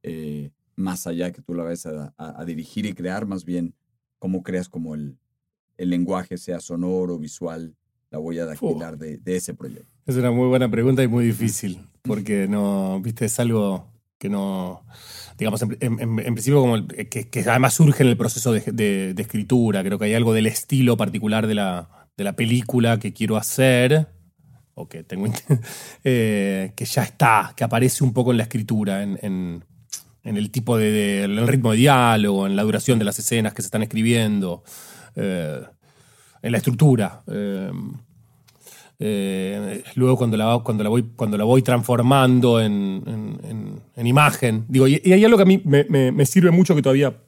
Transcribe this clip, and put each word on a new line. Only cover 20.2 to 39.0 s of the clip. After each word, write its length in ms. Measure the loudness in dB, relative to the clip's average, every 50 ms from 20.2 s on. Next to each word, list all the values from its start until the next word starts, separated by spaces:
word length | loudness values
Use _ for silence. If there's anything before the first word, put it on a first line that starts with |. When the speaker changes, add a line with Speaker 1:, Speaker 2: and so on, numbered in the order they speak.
| 2 2
Speaker 2:
del 140 | 2 2 2
estilo 500 | 0 -2 -4 -4 -2 2 4 4 4 4
particular 500 | 2 0 -2 -2 -4 -2 -2 0 0 0
de 80 | 0 0
la, 540 | 0 -2 -2 -4 -6 -8 -12 _ -20 _ _ _
de 80 | -6 -6
la 100 | -6 -2
película 640 | -2 0 0 0 0 -2 -2 0 2 2 2 2 0
que 140 | -2 -8
quiero 240 | -6 -4 -2 -2 -2
hacer, 720 | -2 -2 -4 0 2 4 4 4 4 4 4 4 2 2 -2 -8 _ _ _ _ _ _ _ _ _ _ _ _
o 140 | -18 -18 _
que 160 | -16 -18 -14
tengo 220 | _ -8 -6 -4
int-, 340 | -4 -6 -6 0 0 0 0 0 -10 -16 -18
<laughs> 220 | -18 -20 -20 _ _
eh, 680 | 0 0 2 0 0 0 0 -2 -2 -2 -4 -6 -8 -8
que 100 | -10 -8
ya 180 | -4 -2 -2 -4
está, 480 | -4 -2 _ 4 4 4 4 2 0 -4
que 80 | -4
aparece 400 | -4 0 2 2 2 2 2 2
un 100 | 0 0
poco 200 | 0 0 0 2
en 60 | 2 0
la 60 | 0
escritura, 580 | -2 -4 -6 -4 -2 -2 -2 -2 -2 -2 -4 -4
en, 140 | -6 -6 -6
en, 420 | -6 -6 -4 -4 -6 -6 -8 -10 -14 _ _ _ _ _ -18 -18 -18 _ _ _ _
en 120 | -6 -4
el 140 | -4 -4 -4
tipo 260 | -4 -6 -2 0 0
de, 140 | 2 2 2
de, 340 | 2 2 0 0 0 -2 -2
en 140 | -2 0 0
el 80 | 2
ritmo 260 | 2 2 2 2 2
de 40 | 2
diálogo, 680 | 4 6 6 6 6 6 4 4 4 2 2 2 0 0
en 100 | 0 0
la 80 | 0 0
duración 340 | 0 0 0 0 2 2 2
de 60 | 2
las 140 | -2 -4 -4
escenas 360 | -4 -2 0 0 0 -2 -4
que 80 | -8
se 40 | -10
están 160 | -6 -4 -4
escribiendo, 840 | -4 -4 -2 -2 0 2 2 2 2 0 0 -2 -2 -4 -6 -8 _ -20 -20 -20 -20 -20 -20 -20 -20 -14 _
eh, 460 | -8 -6 -4 -4 -6 -6 -6 -8 -10 -14 -16 _ _ _ _ _ _ _ _ _ _ _ _ _ _
en 100 | -6 -4
la 60 | -2 -2
estructura. 640 | 0 -2 2 4 4 4 6 4 0 -4 -6 -12 _ -10
Eh, 420 | -8 -6 -6 -6 -6 -6 -8 -8 -10 -10 -12 -12 -14 -16 -20 _ _ _ _ _ _ _ _ _ _ _ _ -20 -20 -20 _ _ _ _